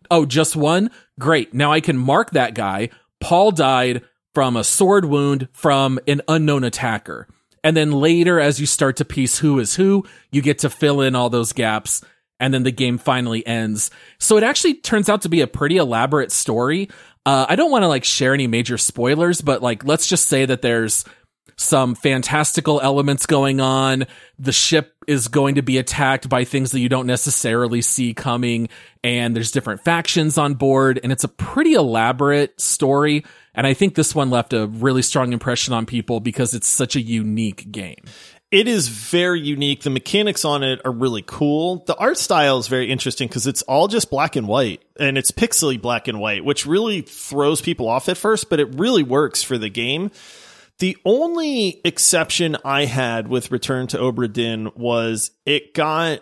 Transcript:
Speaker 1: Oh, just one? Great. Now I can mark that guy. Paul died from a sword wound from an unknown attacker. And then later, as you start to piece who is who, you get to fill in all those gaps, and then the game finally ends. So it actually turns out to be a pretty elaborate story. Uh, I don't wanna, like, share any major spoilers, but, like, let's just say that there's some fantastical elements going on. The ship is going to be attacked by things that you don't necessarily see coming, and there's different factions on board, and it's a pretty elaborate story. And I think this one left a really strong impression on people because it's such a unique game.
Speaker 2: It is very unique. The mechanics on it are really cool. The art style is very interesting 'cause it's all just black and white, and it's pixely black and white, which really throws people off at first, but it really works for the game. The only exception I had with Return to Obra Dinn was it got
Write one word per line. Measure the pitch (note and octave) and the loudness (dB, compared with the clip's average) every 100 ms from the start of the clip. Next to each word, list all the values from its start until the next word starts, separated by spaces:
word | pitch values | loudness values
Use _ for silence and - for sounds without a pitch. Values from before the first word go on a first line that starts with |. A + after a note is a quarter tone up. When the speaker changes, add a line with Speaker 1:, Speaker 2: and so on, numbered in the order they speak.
| - | 0
Speaker 1:
Oh, | E3+ | 2
just | C#3 B2+ D#3 D#3 | 2 2 0 2
one? | D3 F3 A3 - _ - | 2 2 0 -4 _ -6
Great. | B2+ D#3+ A2+ | 0 0 0
Now | B2 D3 | 0 2
I | D#3 | 2
can | D#3 C3+ | 0 0
mark | B2+ D#3 - | 2 2 2
that | D3+ B2 | 0 0
guy. | A2+ G2+ G2 A2+ - _ _ | -2 -4 -2 -6 -8 _ _
Paul | - F3 G#3 | 0 4 4
died | E3+ C#3 C3 B2+ A#2+ - _ _ | 4 2 2 2 -2 -8 _ _
from | - C3 | -2 0
a | A#2+ | 0
sword | G2+ - F#3+ G3+ E3+ | 0 2 4 4 4
wound | C#3+ C#3+ C#3 C3 | 2 2 0 -4
from | - D#3 C#3 C#3 C3 - | -2 2 4 2 0 0
an | C#3+ - | -2 0
unknown | D#3+ D3+ C#3+ | 2 2 2
attacker. | B2 - B2 G#2+ - C2+ - _ _ _ | -2 -2 -4 -4 -8 -14 -16 _ _ _
And | D#3+ | 2
then | D#3+ D3+ | 4 4
later, | C#3+ D3+ E3+ E3+ E3+ | 4 4 4 6 4
as | D3 C#3 | 4 2
you | C#3+ | 0
start | - C3+ C3 | 2 2 0
to | C#3 | -2
piece | - B2+ - | -2 -2 0
who | D#3 C#3 | 2 2
is | A2 - | 0 2
who, | F#3+ G3 F#3 - _ | 4 4 0 -10 _
you | C#3 | 0
get | C#3 C#3+ | 2 2
to | C#3+ | -2
fill | - D3 C#3+ | 2 2 4
in | C3+ B2+ | 2 2
all | B2 | 0
those | A#2+ A2+ | 0 -2
gaps, | - A2+ G#2+ - - - _ _ - | -2 -2 -2 -4 -6 -8 _ _ -4
and | C3 | -2
then | C3+ | 0
the | B2+ | 0
game | A#2+ B2+ A#2+ | 0 -2 -2
finally | - B2+ B2 A2+ A2+ | 0 0 -2 -4 -4
ends. | A#2 A2 G#2 - - - - | -4 -2 -4 -6 -8 -20 -6
So | - G#3+ | 2 4
it | |
actually | A3+ C#4+ F4+ | 4 2 0
turns | C4+ - A3 G#3 | 0 0 0 2
out | G#3 | 0
to | F3+ | 0
be | E3 | 0
a | C3+ | 0
pretty | - C#3+ F#3 | 0 0 2
elaborate | C#3+ A2+ C3 D3 C3 | 2 0 0 0 0
story. | - - A2+ B2+ E3+ G3 - - _ | -2 -2 0 0 -2 -4 -10 -20 _
Uh, | - C#3 C3+ | 0 2 2
I | F3+ | 2
don't | E4 | 2
wanna, | C4 F#3 | 4 4
like, | C#3 | 2
share | - - C3 | 0 0 2
any | C#3 B2+ | 2 0
major | A#2 B2 A#2+ | 0 -2 -2
spoilers, | - - B2 D3+ F3 E3+ | -4 -2 0 2 2 0
but, | D3 B2+ | -2 -2
like, | B2 A2 C#3 | -2 -2 0
let's | D3+ - | 0 0
just | F3+ - | 0 2
say | C3+ | 2
that | C3 B2+ | 2 0
there's | B2+ A#2 A2 - - - _ _ _ - | 0 0 0 -4 -6 -14 _ _ _ -6
some | - C#3+ B2+ | 0 2 2
fantastical | A#2 C#3+ C3 - D3+ D3+ - D#3 D3 | 0 0 0 0 0 0 0 0 2
elements | C3 C#3 C#3 C#3 | 2 2 2 0
going | - D3 C3+ C3+ | 0 2 2 2
on. | C3 C3+ C3+ C3 B2+ - - - | 0 2 0 0 -4 -10 -20 -8
The | C3+ | -2
ship | B2 - D#3+ - _ - | 0 2 2 0 _ -2
is | C#3+ A2+ | -2 0
going | D3 C#3 | 2 2
to | C#3 | 2
be | B2+ C3 | 0 0
attacked | B2+ - C3+ C3+ C3 | -2 0 0 0 -2
by | C3 | -2
things | B2 C#3 C3 | 0 -2 -2
that | C3+ | 0
you | B2 | 0
don't | C3 B2+ | 0 0
necessarily | B2 - - A#2+ A#2 A#2+ A#2+ | -2 -2 -2 0 0 0 0
see | A#2 - A#2+ | -2 -2 -4
coming, | A2+ C3+ A#2+ B2 A#2 A2+ - - _ | -4 -4 -2 -2 -2 -4 -10 -20 _
and | B2 A#2+ A#2+ | -4 -2 -2
there's | A#2 A2+ | -2 -2
different | C3+ B2 G2+ | -4 -4 -4
factions | - E3+ D#3+ F3 D#3 D3 | -2 0 0 0 0 0
on | D3 | 0
board, | C3+ C3+ C3+ C3+ B2+ | 0 2 4 2 2
and | B2 | -2
it's | C3 | -4
a | - | -4
pretty | - - - D#4+ | -6 -6 0 4
elaborate | C#4+ C#3 A2+ A2+ B2+ C#3+ C#3+ C#3+ - | 4 4 2 0 2 2 2 0 -4
story. | - - C#3 C#3 D3+ D3 - - _ | -6 0 2 2 2 0 -4 -14 _
And | - C3+ | -2 0
I | |
think | C3+ G3 | 2 2
this | - D3 | 2 0
one | D3+ C3+ | 0 0
left | B2 A2+ | 0 0
a | A#2+ G#2+ | -2 -4
really | A2 B2+ C3 | -2 0 2
strong | A#2+ C#3+ B2+ | 2 0 0
impression | A#2+ - A#2+ - | -2 -4 -4 -2
on | A#2+ A2 | -4 -4
people | B2 G#2+ A#2 | -6 -4 -4
because | A2+ A2 A#2+ | -4 -2 -4
it's | A#2+ - | -2 -2
such | - B2+ | -2 0
a | C#3+ | -2
unique | A2 A#2 G#2+ G#2+ A2 - G2+ | -2 -2 -2 -2 -4 -6 -12
game. | G#2+ F#2 - - - - - _ | -12 -12 -14 -20 -20 -20 -20 _
Speaker 2:
It | G3 A3 | 2 2
is | A3+ B2+ | 0 -2
very | A2 A2+ F3 F3+ F3 | -6 -2 0 0 -2
unique. | D3 C#3+ C#3+ C#3 | -4 -4 -4 -4
The | D3 | -4
mechanics | C3 - G3+ G#3 - | -4 -2 -2 0 -2
on | D#3 D3 | -2 -2
it | C3+ B2+ | -2 -4
are | C3 | -4
really | A#2 C3 A2+ - | -2 -2 -2 -8
cool. | - D3 D3+ E3+ F#3 - | -4 0 0 -2 -4 -6
The | - | -2
art | A#3+ F#4 | -2 -2
style | - F3 C#3+ C3 | 0 2 2 2
is | A2+ | 0
very | B2+ A#2 | -2 -2
interesting | B2+ C3 - B2+ | -4 -4 -6 -6
'cause | B2+ A#2+ | -4 -4
it's | - | -4
all | - C3+ G3 | -2 0 2
just | A3 - | 0 -2
black | C3+ D#3 - | -2 -2 -2
and | G#2 | -2
white, | B2 A#2+ F2+ _ - | 0 0 -4 _ -4
and | C#3 C3+ | -2 0
it's | C3 | -2
pixely | - A#3 - D3+ B2+ | -2 0 0 0 -2
black | A#2+ A#2 - | -4 -4 -4
and | G#2+ | -4
white, | G#2+ G2+ | -4 -2
which | G2 C#3+ C#3 | -2 -4 0
really | F3+ A3+ G3 | 0 0 -2
throws | - - - C#3 C#3+ D#3 | -6 -12 -6 0 0 0
people | - E3 A2+ | -2 -4 -2
off | B2 - | -2 -2
at | F3+ | -2
first, | G#3 A3 - | 0 -2 0
but | E3 | 0
it | C3+ | 0
really | C3 A3 A#3+ | -2 0 2
works | C3+ C3+ D3 - | 2 2 0 -2
for | - B2 | -4 -4
the | G#2+ | -4
game. | G#2 A#2 D3 G3+ - - - - - _ - | -6 -4 -4 -6 -10 -20 -20 -20 -20 _ -6
The | F#3 - - | -4 -2 0
only | A#3+ E4+ E4+ D#4 C4 G3 - E3+ | 2 2 -2 -2 -2 -4 -4 -4
exception | E3 - F3 D#3+ - E3 D3+ | 0 2 2 0 -2 -2 -2
I | C3+ C#3 | -2 -2
had | C#3+ B2 B2+ A#2 A2 | -2 -2 -2 -4 -4
with | B2+ - | -4 -4
Return | B2+ - C3 B2+ | -4 -4 -4 -4
to | - | -2
Obra | B2+ A#2+ A#2+ | -2 -2 -4
Dinn | A2 A#2 A2+ A2 - | -2 -4 -4 -8 -6
was | A#2+ A#2 A2+ A2 - - - | -2 0 0 -2 -6 -6 -2
it | D3 - | -2 -2
got | - D3 D#3 E3 D3+ | -4 -2 0 -2 -4